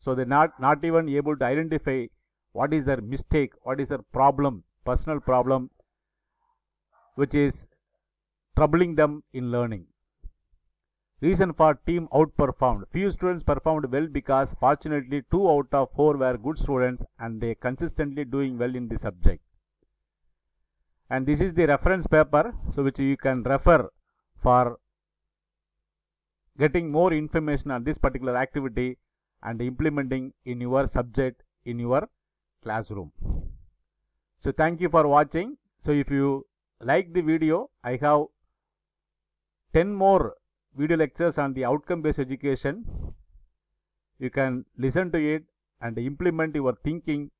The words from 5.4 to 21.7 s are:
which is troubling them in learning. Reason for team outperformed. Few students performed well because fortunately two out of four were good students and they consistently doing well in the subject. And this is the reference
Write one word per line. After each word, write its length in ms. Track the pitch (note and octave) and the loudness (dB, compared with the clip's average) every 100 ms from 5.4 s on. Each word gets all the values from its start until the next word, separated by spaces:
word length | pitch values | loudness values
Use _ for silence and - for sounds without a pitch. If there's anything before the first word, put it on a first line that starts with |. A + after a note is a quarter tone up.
| B2 C3 B2+ _ _ _ _ _ _ _ _ _ _ _ _ _ _ - | 4 0 -2 _ _ _ _ _ _ _ _ _ _ _ _ _ _ -4
which 180 | C#3+ | -2
is 320 | D3 C#3+ - - _ _ _ _ _ _ _ _ - | 2 0 -2 -14 _ _ _ _ _ _ _ _ 2
troubling 380 | D3+ D#3+ F3 | 2 4 2
them 280 | D#3 D3+ D3 - | 2 2 0 -12
in 180 | C3 B2 | -8 -4
learning. 360 | A#2+ A#2+ G#2+ D#2 _ _ _ - _ _ _ _ _ _ _ _ _ | -2 -2 -6 -12 _ _ _ -20 _ _ _ _ _ _ _ _ _
Reason 320 | D3+ F3+ F#3+ | 0 2 0
for 220 | D3+ D#3 C#3+ - | 4 2 2 -2
team 220 | E3+ E3 | -4 0
outperformed. 720 | C3+ D#3 - C#3+ - B2+ A2+ F#2+ | 2 2 2 0 2 0 0 -4
Few 180 | D#3+ G3 | -4 -2
students 340 | F3+ F3+ F3+ | -2 -2 -2
performed 420 | D3 C#3+ - D#3 C#3 | -2 0 0 -2 -2
well 140 | C3 D#3+ | -2 -4
because 480 | C#3+ - C3+ C3+ - | -6 -2 0 0 0
fortunately 640 | B2+ D3 D#3 D3 B2+ C#3+ B2+ | 0 0 -2 -6 -4 -8 -2
two 180 | F3 G3 | 0 4
out 200 | D3 C#3 | 2 2
of 160 | C#3+ C3 | 0 -2
four 220 | - D3+ C#3+ | 2 2 4
were 200 | C3 B2 | 0 -2
good 220 | A2 D#3 | -6 -4
students 460 | - C3 B2+ B2 - _ | -2 0 0 -2 -12 _
and 200 | A#2 A2 | -10 -6
they 140 | A#2 | -6
consistently 680 | A#2 B2+ C3 E3 - D3 C#3 | -4 -6 -4 -6 -4 -6 -4
doing 340 | C#3 C3+ C#3 B2 | -4 -2 -2 -2
well 160 | A#2+ | -4
in 140 | B2+ A#2+ | -4 -6
the 100 | A2 | -6
subject. 440 | A2+ F2 F2 F2 _ _ _ _ _ _ _ _ _ _ _ _ _ _ _ _ _ | -8 4 4 4 _ _ _ _ _ _ _ _ _ _ _ _ _ _ _ _ _
And 160 | C3 C3 | -4 0
this 140 | D3 | 2
is 140 | F#3+ | 2
the 120 | E3 | 2
reference 400 | D#3+ | 4